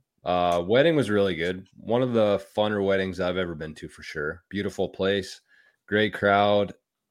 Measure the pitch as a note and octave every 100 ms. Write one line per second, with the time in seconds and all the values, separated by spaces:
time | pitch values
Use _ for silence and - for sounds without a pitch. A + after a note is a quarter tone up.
0 | _ _ - F2+ F2 F2 F2 A#2+ D#3+ D#3
1 | G#2 G#2 G2 D#2+ F2 F#2 - - - A#2+
2 | B2+ A#2 G#2+ G2 - - G#2+ G#2 G2 G2
3 | F#2+ F2 F2+ F2+ F2 D#2 D#2 D#2 D#2+ -
4 | - D#2 D2+ F2 - G2 G2 - F#2 -
5 | F#2+ G2+ F#2 - _ _ _ _ - G#2
6 | G#2+ - G2+ G2+ G#2 G#2 F#2+ - _ _
7 | _